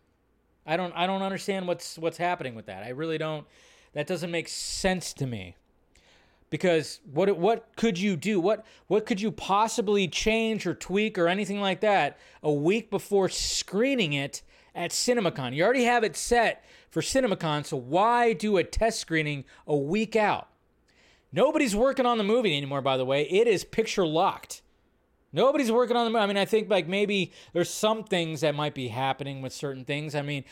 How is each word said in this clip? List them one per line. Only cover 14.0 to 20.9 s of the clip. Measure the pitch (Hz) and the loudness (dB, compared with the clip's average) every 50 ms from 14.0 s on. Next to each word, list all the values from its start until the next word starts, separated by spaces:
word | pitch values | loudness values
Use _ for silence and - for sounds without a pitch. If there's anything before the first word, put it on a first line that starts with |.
| 196 151 147 | 0 0 0
it | 143 139 147 - - - - _ _ _ _ - | -2 -4 -4 -8 -12 -16 -16 _ _ _ _ -10
at | - 170 170 | -8 -8 -4
CinemaCon? | - - - 240 247 240 202 165 - 143 131 120 127 | -4 -2 0 2 2 2 2 0 0 -2 -4 -4 0
You | 147 170 | 2 2
already | 220 254 277 240 | 4 4 4 4
have | 233 240 240 220 | 4 4 2 2
it | 196 143 | 0 -2
set | - - - 233 240 226 185 147 - - - - - - _ | -4 -2 2 2 4 4 2 2 -2 -8 -20 -20 -20 -16 _
for | - 160 | -4 -4
CinemaCon, | 151 - - 262 254 226 190 - - 156 147 147 143 | -2 0 2 2 2 2 0 0 -2 -2 -2 -2 -4
so | - 165 | -4 -6
why | 135 120 123 151 180 208 233 240 240 240 233 226 | -8 -4 0 2 2 4 4 4 4 4 2 2
do | 226 214 214 208 180 | 0 0 0 2 2
a | - | 2
test | - - - 214 226 220 - | 2 0 0 0 0 0 -2
screening | - - 165 160 156 151 147 139 127 _ - - - | -4 -2 -2 0 0 -2 -4 -6 -8 _ -20 -14 -6
a | - 151 | -2 0
week | 147 139 143 180 214 220 214 - | 0 0 0 0 0 0 0 2
out? | 220 214 196 143 92 - - _ _ _ _ _ _ _ _ | 2 2 2 2 0 -4 -8 _ _ _ _ _ _ _ _